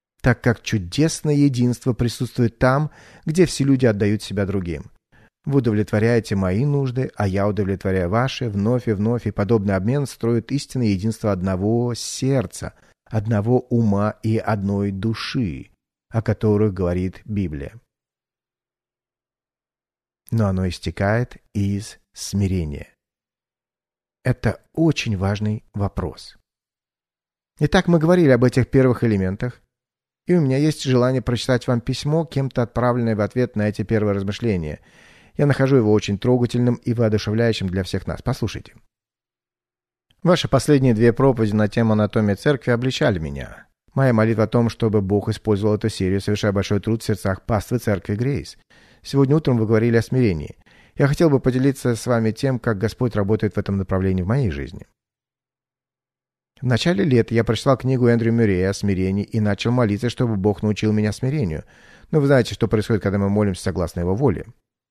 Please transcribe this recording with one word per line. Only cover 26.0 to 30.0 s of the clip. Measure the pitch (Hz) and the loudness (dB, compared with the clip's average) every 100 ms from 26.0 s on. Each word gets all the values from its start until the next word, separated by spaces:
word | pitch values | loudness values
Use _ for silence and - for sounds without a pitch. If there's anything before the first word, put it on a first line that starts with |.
| 82 - - - _ _ _ _ _ _ _ _ _ _ _ - | -8 -10 -18 -20 _ _ _ _ _ _ _ _ _ _ _ -4
Итак, | 147 196 175 | 0 2 4
мы | 170 | 2
говорили | 160 180 151 | 4 4 6
об | 120 | 4
этих | 123 127 117 | 4 2 2
первых | 135 131 117 | 4 4 2
элементах, | 117 104 92 98 123 - _ _ _ _ | 0 0 -2 -4 -8 -10 _ _ _ _